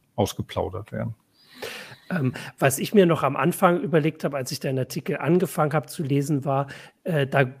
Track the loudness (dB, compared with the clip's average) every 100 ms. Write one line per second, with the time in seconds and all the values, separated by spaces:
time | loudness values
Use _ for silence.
0 | _ -2 -2 -2 -6 -4 -4 -6 -10 -8
1 | -8 -8 _ _ _ -14 -14 -14 -16 -18
2 | -8 -4 -2 -4 -12 0 2 2 2 6
3 | 6 4 0 2 0 4 4 4 2 2
4 | 2 -2 -6 -4 -6 -6 -4 -2 -4 -6
5 | -6 -4 2 2 2 0 0 0 -4 -6
6 | 0 0 2 -2 0 -2 -2 -8 -20 _
7 | -4 0 2 2 2 0